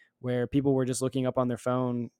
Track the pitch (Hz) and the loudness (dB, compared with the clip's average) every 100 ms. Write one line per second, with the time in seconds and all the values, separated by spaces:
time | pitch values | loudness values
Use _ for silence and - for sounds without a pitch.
0 | _ _ 123 123 120 139 139 131 127 123 | _ _ -4 -2 2 2 2 2 0 0
1 | 127 135 127 127 123 120 127 127 123 120 | -2 0 0 0 0 0 -2 0 0 -2
2 | 117 | -6